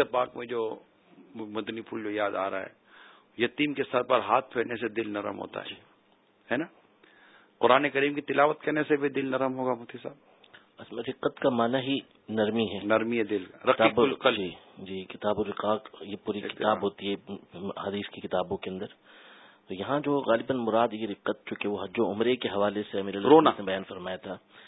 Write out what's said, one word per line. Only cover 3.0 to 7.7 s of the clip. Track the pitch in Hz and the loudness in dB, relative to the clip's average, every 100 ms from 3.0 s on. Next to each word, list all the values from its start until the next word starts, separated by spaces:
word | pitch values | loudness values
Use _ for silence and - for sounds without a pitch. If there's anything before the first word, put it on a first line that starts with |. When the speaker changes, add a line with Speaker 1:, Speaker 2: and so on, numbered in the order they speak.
| - - _ - | -20 -20 _ -2
Speaker 1:
یتیم | 120 - 147 | -2 0 -2
کے | 139 131 | -2 -2
سر | 123 | 0
پر | 123 123 | 2 2
ہاتھ | 101 123 135 | 4 2 2
پھیرنے | 123 113 113 | -4 -4 -4
سے | 117 | -4
دل | 107 107 | -4 -4
نرم | 101 101 98 | -4 -6 -8
ہوتا | 95 98 | -8 -10
ہے، | 98 | -10
Speaker 2:
جی۔ | - - _ _ _ _ _ - | -14 -20 _ _ _ _ _ -4
Speaker 1:
ہے | 123 | -4
نا؟ | 170 - _ _ - - - - _ - | -4 -10 _ _ -20 -20 -20 -20 _ 4
قرآن | 117 | 6